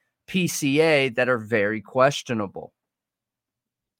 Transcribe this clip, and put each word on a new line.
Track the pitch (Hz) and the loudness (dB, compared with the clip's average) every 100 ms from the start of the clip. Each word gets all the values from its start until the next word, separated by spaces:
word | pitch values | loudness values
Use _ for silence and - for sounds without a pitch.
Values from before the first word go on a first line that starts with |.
| _ _ - | _ _ -4
P | 190 175 | -2 -2
C | - 147 143 | -2 0 2
A | 160 143 135 | 4 4 2
that | 113 127 | 0 0
are | 120 | 0
very | 107 113 101 110 | 0 0 0 -2
questionable. | - 127 135 - - 113 98 - - _ _ _ _ _ _ _ _ _ _ _ _ | -4 2 2 0 -6 -6 -6 -10 -18 _ _ _ _ _ _ _ _ _ _ _ _